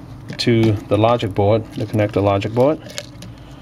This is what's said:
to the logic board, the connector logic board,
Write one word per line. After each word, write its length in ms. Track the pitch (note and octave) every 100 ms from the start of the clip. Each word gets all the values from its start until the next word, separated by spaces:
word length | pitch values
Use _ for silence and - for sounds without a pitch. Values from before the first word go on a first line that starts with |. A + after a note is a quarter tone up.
| - - - -
to 340 | - A#2 A2+
the 240 | G#2 - G2+
logic 360 | A2 A#2+ A2
board, 320 | F#2 G2+ A2 A2
the 120 | - G#2+
connector 360 | G#2+ G#2 -
logic 320 | G2+ G2 G#2+
board, 260 | A#2 C3+ D#3 - - - - - - - -